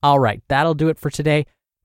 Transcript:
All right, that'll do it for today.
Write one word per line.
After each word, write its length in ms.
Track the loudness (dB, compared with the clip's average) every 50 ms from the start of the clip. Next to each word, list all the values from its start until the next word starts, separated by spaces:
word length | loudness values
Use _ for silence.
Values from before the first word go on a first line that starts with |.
| 2
All 160 | 4 2 4
right, 240 | 2 0 -2 -4 _ _
that'll 260 | 0 0 0 0 0
do 140 | 0 0 -2
it 100 | -2 -2
for 100 | -6 -8
today. 380 | -6 -4 -2 0 0 0 -2 _ _ _ _ _ _ _ _